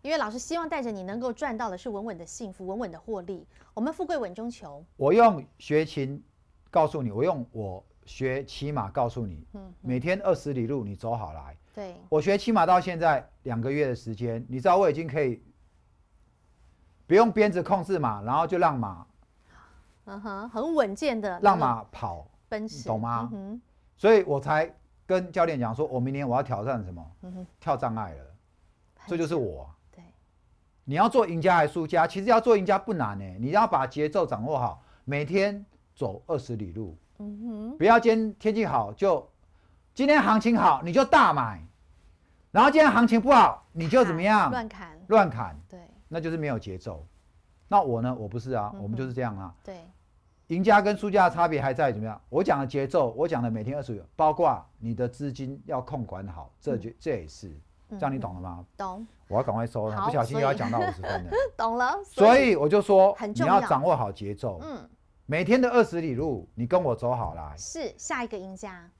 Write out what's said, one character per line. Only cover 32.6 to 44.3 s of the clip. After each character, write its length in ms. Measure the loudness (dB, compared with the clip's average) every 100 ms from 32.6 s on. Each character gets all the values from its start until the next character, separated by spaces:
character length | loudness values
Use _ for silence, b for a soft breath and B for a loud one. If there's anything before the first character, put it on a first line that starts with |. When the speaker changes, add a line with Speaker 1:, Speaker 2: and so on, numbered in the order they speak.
| 4
Speaker 2:
家 100 | 0
不 160 | 0
难 240 | -4 -4 -6
欸， 180 | -12 -8
你 100 | 0
要 140 | 2
把 220 | 2 2 -2
节 220 | -2 -2
奏 180 | 0 -2
掌 180 | -2
握 140 | -4 -2
好， 240 | -2 -6 b b
每 200 | -6 -6
天 400 | -2 0 0 -4 -16 _ _
走 260 | _ -8 -8 -6
二 100 | -6
十 200 | -4 -8
里 160 | -8
路。 260 | -10 -12 -14 _ _
Speaker 1:
嗯 200 | -14 -12
哼。 380 | -10 -10 -10 0
Speaker 2:
不 60 |
要 160 | 4 6
今 120 | 4
天 220 | 2 -2
天 200 | -4 -4
气 120 | -2 0
好 260 | -2 -4
就， 320 | -2 0 0 -4 _ _ _ _ _ _
今 140 | -2 4
天 120 | 4
行 200 | 4 4
情 160 | 4 4
好 260 | 4 4
你 80 | 2
就 120 | 2
大 280 | 6 6 6
买， 320 | 4 -2 -6 -16 _ _ _ _ _ _ _ _
然 140 | 6
后 40 | 6
今 120 | 8
天 100 | 6
行 160 | 6 4
情 140 | 4
不 100 | 6
好 340 | 8 8 4 _
你 180 | -6 2
就 160 | 4
怎 80 | 4
么 80 | 2
样？ 300 | 2